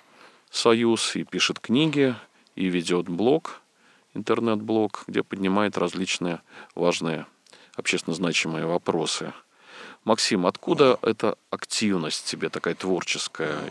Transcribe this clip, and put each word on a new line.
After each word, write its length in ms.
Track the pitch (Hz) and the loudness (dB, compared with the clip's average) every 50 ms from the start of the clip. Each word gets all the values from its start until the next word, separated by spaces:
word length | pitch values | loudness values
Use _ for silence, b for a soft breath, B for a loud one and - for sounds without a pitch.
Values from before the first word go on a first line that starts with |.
| b b b b b b b b b b | b b b b b b b b b b
«Союз», 640 | - - - 120 113 117 117 117 113 - - - - | -6 2 4 4 6 6 4 2 2 2 0 -2 -2
и 80 | 87 80 | -4 -6
пишет 340 | - - 90 - - 85 - | -4 -2 0 0 0 0 -4
книги, 560 | - - 113 143 160 160 139 147 135 131 117 107 B B B B B _ _ | -2 0 2 2 2 2 2 2 2 2 0 -4 B B B B B _ _
и 120 | - 95 | -2 0
ведёт 420 | 92 90 87 82 87 90 87 82 90 | 0 0 0 0 2 0 0 0 -2
блог, 520 | 87 87 107 127 151 165 - - - - - _ b b b b b b b b - | -2 2 4 4 4 2 0 -6 -14 -18 -20 _ b b b b b b b b -10
интернет-блог, 880 | 101 104 - 113 117 117 113 107 104 107 113 113 110 107 101 - - - - | -6 -2 0 0 2 2 0 0 0 0 0 2 2 2 0 -2 -8 -10 -4
где 160 | 101 113 - | -2 -2 -2
поднимает 520 | - 95 98 95 92 95 104 104 98 - | -2 -4 -2 0 0 2 2 0 0 0
различные 640 | 92 90 87 80 90 95 - - - 90 87 82 - B B B B B B B | 0 -2 -2 -2 -4 -4 -4 -4 -4 -4 -4 -4 -6 B B B B B B B
важные, 500 | 87 87 87 85 - 80 80 78 76 73 - _ _ _ b b b b b b | 0 0 2 2 0 -2 -4 -4 -4 -8 -12 _ _ _ b b b b b b
общественно 400 | - - - 92 85 - 87 82 | -6 -4 -2 -2 -2 -2 -4 -4
значимые 500 | 90 90 85 78 - - 82 80 78 78 | -2 -2 0 0 0 -2 -2 -2 -4 -2
вопросы. 680 | 82 87 85 - - 90 82 76 76 - - - - - - - B B B B B B B B B B B _ | -2 -2 0 0 0 0 0 0 0 -2 -4 -6 -8 -10 -14 -20 B B B B B B B B B B B _
Максим, 420 | 107 113 - - - 113 92 87 | 0 2 2 2 2 2 2 2
откуда 500 | 90 - - - - 165 147 139 131 120 - | 2 0 0 -2 0 4 6 6 6 6 4
эта 340 | - 113 110 - 117 104 - - _ _ | 2 0 0 2 0 -2 -2 -4 _ _
активность 760 | 98 - - - - - 113 101 95 85 78 78 - - - | -10 -8 -8 -6 -2 0 0 2 2 0 0 -2 -4 -6 -6
тебе 240 | - - 80 80 78 | -8 -6 -4 -4 -4
такая 260 | - - - 87 80 | -4 -4 -4 -4 -4
творческая 920 | - 95 92 92 82 - - - 80 - - - - 78 76 76 76 71 - | -2 0 0 0 0 0 -4 -4 -4 -6 -6 -6 -4 -4 -4 -4 -4 -6 -8